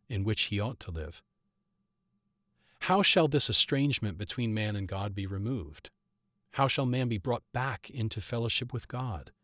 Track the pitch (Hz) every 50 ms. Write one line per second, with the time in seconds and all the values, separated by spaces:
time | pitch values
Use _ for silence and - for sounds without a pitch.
0 | _ - 110 98 98 110 107 - - - 104 98 104 123 - - - 92 82 80
1 | 76 76 - - _ _ _ _ _ _ _ _ _ _ _ _ _ _ _ _
2 | _ _ _ _ _ _ _ _ _ _ _ _ _ _ _ - - - 185 202
3 | 190 - - 185 160 143 143 139 - - 107 - - - 135 135 143 143 127 -
4 | 110 101 85 95 104 - - - 120 113 107 110 107 107 104 101 98 90 98 95
5 | 101 101 95 101 98 95 98 95 101 120 135 107 78 76 76 - - - _ _
6 | _ _ _ _ _ _ _ _ _ _ - - 135 127 - - 135 123 123 131
7 | 131 120 113 101 - 131 120 - _ _ - 120 127 139 - - - - - 127
8 | 110 110 - 107 - - 120 117 117 113 - - 123 120 - 113 - - - 123
9 | 131 123 95 73 65 - _ _